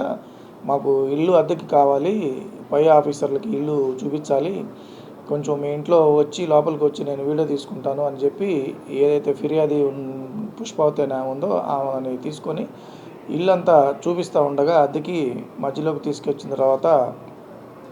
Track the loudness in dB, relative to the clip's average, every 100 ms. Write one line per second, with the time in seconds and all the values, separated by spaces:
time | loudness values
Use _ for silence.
0 | -2 -6 -12 -20 -20 -12 -4 -2 2 0
1 | 0 0 4 4 4 -2 2 4 4 4
2 | 0 0 -2 -6 -10 -16 -2 2 6 6
3 | 4 -2 -2 -2 -2 -4 -2 0 0 -2
4 | -6 -6 0 0 0 -4 -10 -14 -20 -20
5 | -20 -20 -6 -4 -2 -2 -2 -4 4 6
6 | 6 6 2 -2 2 4 4 0 0 0
7 | -6 -4 -2 0 0 -2 -6 -6 -4 -2
8 | -4 0 -2 -2 -2 -2 -4 -8 -8 2
9 | 4 4 0 -2 0 0 2 2 0 -2
10 | -8 -10 -10 -10 -10 -10 -10 0 0 2
11 | -2 -2 -4 -4 -2 -2 0 -2 -2 -4
12 | -4 -6 -8 -8 -8 -6 -8 -12 -20 -20
13 | -20 -18 -6 0 2 2 6 6 6 0
14 | -2 -2 0 0 2 2 4 4 4 0
15 | -4 -2 -2 -4 -10 -8 -6 -4 -4 -4
16 | -6 -6 -6 -6 -6 0 2 2 4 4
17 | 2 -6 -18 -20 -20 -20 -20 -20 -20